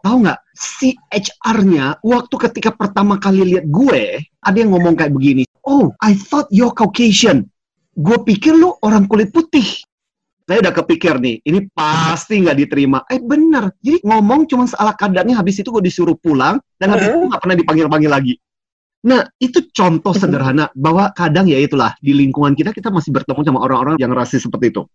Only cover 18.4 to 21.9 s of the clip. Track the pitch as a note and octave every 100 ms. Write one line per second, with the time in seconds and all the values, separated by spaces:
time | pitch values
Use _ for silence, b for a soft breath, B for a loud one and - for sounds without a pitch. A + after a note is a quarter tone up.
18.4 | _ _ _ _ _ _ A#3 B3+ - _
19.4 | B3+ E4 - - F#3 D#3+ G3 F#3+ F#3 C#3+
20.4 | C3+ C3+ D3 C3 D3+ E3+ G3+ - F3 D3+
21.4 | F#3+ C3+ C#3+ C#3+ A2+